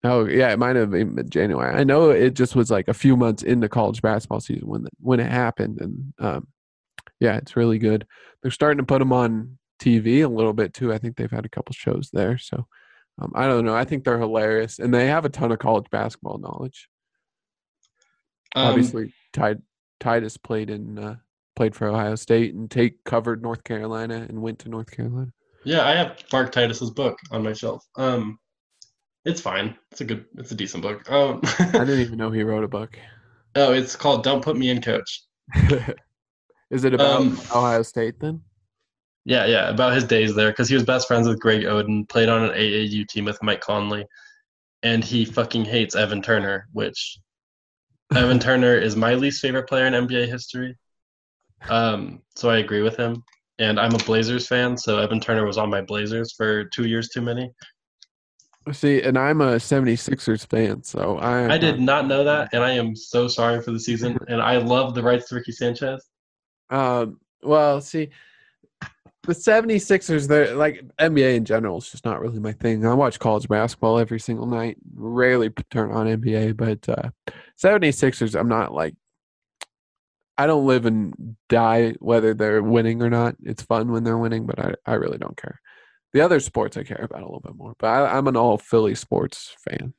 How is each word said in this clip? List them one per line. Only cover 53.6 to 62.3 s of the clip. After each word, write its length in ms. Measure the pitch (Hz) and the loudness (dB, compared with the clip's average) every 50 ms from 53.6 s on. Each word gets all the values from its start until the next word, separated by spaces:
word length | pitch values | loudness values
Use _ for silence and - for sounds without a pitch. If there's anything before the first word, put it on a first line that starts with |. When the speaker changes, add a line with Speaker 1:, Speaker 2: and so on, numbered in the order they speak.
| 113 110 107 101 | 0 0 2 2
Speaker 2:
I'm 140 | 110 117 117 | 2 2 2
a 40 | 113 | 0
Blazers 480 | - - 113 110 113 113 123 123 120 | 2 2 2 2 2 0 -2 -4 -2
fan, 300 | - 127 123 123 123 123 123 | -2 0 0 0 0 -2 -4
so 200 | - 113 107 104 | -2 -2 0 0
Evan 220 | 104 104 113 110 | 0 0 -2 -4
Turner 240 | - - 113 110 107 | -2 0 0 0 0
was 140 | 101 101 110 | 0 0 -2
on 100 | 107 104 | -2 -2
my 120 | 101 98 | -2 -4
Blazers 500 | 98 95 104 104 104 104 113 113 117 117 | -4 -4 -6 -6 -4 -4 -4 -6 -6 -8
for 320 | - - 110 107 107 107 104 | -6 -4 -2 0 0 -2 -4
two 200 | 90 - - 117 | -6 -6 -4 -2
years 220 | 117 113 117 113 117 | -2 -2 -2 -4 -6
too 120 | - 127 | -8 -6
many. 300 | 120 120 120 123 127 123 _ _ - - _ _ _ _ _ _ - _ _ _ _ _ _ _ _ _ _ _ _ 151 | -6 -4 -4 -6 -8 -10 _ _ -20 -20 _ _ _ _ _ _ -20 _ _ _ _ _ _ _ _ _ _ _ _ -12
Speaker 1:
See, 300 | 143 - - 143 143 131 | -8 0 2 2 2 4
and 160 | - 135 127 131 | 2 2 0 2
I'm 220 | 131 143 156 151 | 2 2 2 2
a 180 | 143 131 120 117 | 2 2 2 0
seventy-sixers 840 | - - 143 139 131 123 117 120 - - 139 - - - 113 107 - | 0 0 0 2 2 2 0 0 -2 -4 -6 -4 0 -2 -2 -2 -2
fan, 380 | _ - 113 113 101 104 - - | _ 0 0 0 0 -2 -6 -10
so 340 | - - - - 90 101 78 | -10 -8 -4 -4 -2 -2 -2
I 220 | - 120 123 123 | -2 -2 0 0
am 100 | 120 120 | 2 2
Speaker 2:
I 80 | 151 165 | 2 2
did 220 | 165 160 139 127 | 2 0 0 0
Speaker 1:
not 220 | 127 131 139 151 | 2 2 2 2
Speaker 2:
not 40 | 135 | 0
know 180 | 135 135 139 143 | 0 2 2 4
that, 260 | 147 | 2